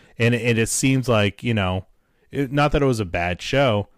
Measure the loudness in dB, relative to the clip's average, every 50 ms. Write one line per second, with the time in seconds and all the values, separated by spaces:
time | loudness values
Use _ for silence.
0 | -20 -14 _ -2 0 0 0 0 0 0 0 0 0 -2 -2 0 0 2 2 2
1 | 2 2 2 2 2 0 -2 -4 -4 -2 0 0 0 0 -2 -4 -6 _ _ _
2 | _ _ _ _ _ _ -6 -4 -4 -2 0 0 2 2 2 2 2 2 2 0
3 | -2 -4 -4 -4 -2 -2 -4 -6 -6 -2 0 2 2 2 2 0 -2 -6 _